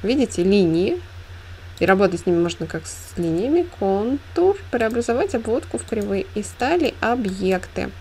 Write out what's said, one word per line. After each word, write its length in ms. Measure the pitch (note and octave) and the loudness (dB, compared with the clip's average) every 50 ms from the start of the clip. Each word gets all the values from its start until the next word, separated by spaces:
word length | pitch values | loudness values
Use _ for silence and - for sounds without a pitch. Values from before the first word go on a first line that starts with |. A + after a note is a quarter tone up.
Видите, 400 | - G3+ B3+ D4 B3+ G3+ - - | 2 2 2 2 2 0 0 0
линии. 580 | F3 F#3+ G3+ G#3 F#3+ E3 D#3+ E3+ F#3 A3 F4 F4+ - - - - - - - - - - - - - - - - | 4 6 6 6 6 6 4 2 2 2 0 -4 -6 -12 -16 -16 -16 -16 -16 -16 -16 -16 -16 -16 -16 -18 -4 -2
И 60 | - | 2
работать 360 | F3 F#3+ F#3+ G3+ F3+ F3 D#3+ | 4 4 6 4 4 2 0
с 40 | - | 2
ними 160 | F#3+ F3 E3+ | 2 4 4
можно 240 | E3+ E3+ E3 - E3 | 4 2 0 -4 -8
как 220 | D#3 - D#3+ - | -6 -6 -8 -8
с 300 | - - - - - - | -10 -14 -14 -16 -10 -6
линиями. 500 | - E3+ E3 D#3+ E3+ G#3 C4+ D4+ F4+ F4 F4 - | -2 -2 0 0 0 2 2 2 2 2 0 -4
Контур. 800 | - G#3 G3 G3 G3 G#3+ A#3+ C4+ C#4+ - - - F4 F4 F#4+ G4+ G4 - - | -2 0 0 2 2 2 0 -2 -4 -6 -4 0 2 4 4 2 0 -4 -4
Преобразовать 640 | - A#3+ A3+ A3 A#3 A#3 A#3+ - A#3 B3+ F4+ F#4+ - | -2 0 0 0 0 -2 0 0 0 0 0 0 0
обводку 420 | A#3 A3+ A3 A3 C#4+ - - - | -2 -2 0 -2 -2 -2 -4 -8
в 80 | A#3 - | -8 -6
кривые. 400 | - A3+ G#3+ G3+ G#3 G3 G3 - - - | -4 -4 -4 -2 -2 -2 -2 -2 -4 -6
И 100 | G#3+ G#3 | -6 -6
стали 500 | - - - A#3+ C4 E4+ F4+ D#4 A#3+ - - | -6 -6 -4 0 0 2 2 2 0 0 -2
объекты. 920 | - A3 A#3 B3+ A3+ F#3+ F#3 F#3 F#3+ F#3 F#3 F3+ - - - F#3 F#3+ - - - | -2 0 0 0 -2 -4 -4 -2 0 0 0 0 -2 -6 -8 -6 -6 -6 -8 -14